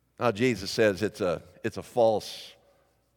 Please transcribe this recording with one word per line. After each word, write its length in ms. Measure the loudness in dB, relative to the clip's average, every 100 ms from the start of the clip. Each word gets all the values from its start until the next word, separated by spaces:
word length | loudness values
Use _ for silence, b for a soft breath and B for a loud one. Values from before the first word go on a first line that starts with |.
| _ -4
Now, 120 | -2
Jesus 380 | 2 0 0 -4
says 320 | 2 2 2
it's 180 | -4 -2
a, 220 | -4 -4 -8 -10
it's 140 | -8 -8
a 60 |
false 720 | -6 2 2 2 -4 -14 -18 -20 _ _ _ _ _